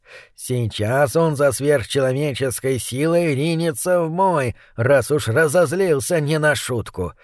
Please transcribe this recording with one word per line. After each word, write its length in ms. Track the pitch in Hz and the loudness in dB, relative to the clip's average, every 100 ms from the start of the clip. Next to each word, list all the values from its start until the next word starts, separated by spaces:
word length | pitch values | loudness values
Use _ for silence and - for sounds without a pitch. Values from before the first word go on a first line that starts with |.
| _ - - - | _ -20 -20 -16
Сейчас 800 | - 123 117 - 107 127 143 156 | -6 -4 -4 -4 -2 0 2 2
он 200 | 165 147 | 0 2
за 160 | 143 | 0
сверхчеловеческой 1300 | 120 139 147 101 139 131 131 151 127 131 - 131 135 | 0 2 0 0 -2 0 0 -2 -2 -4 -4 -2 -2
силой 560 | - 123 151 170 170 135 | -4 -4 0 2 2 0
ринется 680 | 151 165 170 156 - 180 | 0 0 -2 -2 0 0
в 80 | 165 | 0
бой, 460 | 165 190 170 131 - - - | 0 2 2 0 -4 -10 -4
раз 360 | 117 139 120 | 2 4 4
уж 160 | 147 123 | -2 0
разозлился 920 | 113 160 151 170 165 190 147 - 175 | 2 2 4 2 2 2 0 0 -2
не 200 | 147 156 | 0 0
на 160 | 151 143 | 2 0
шутку. 580 | - 120 101 - 87 - | -2 -4 -6 -6 -8 -8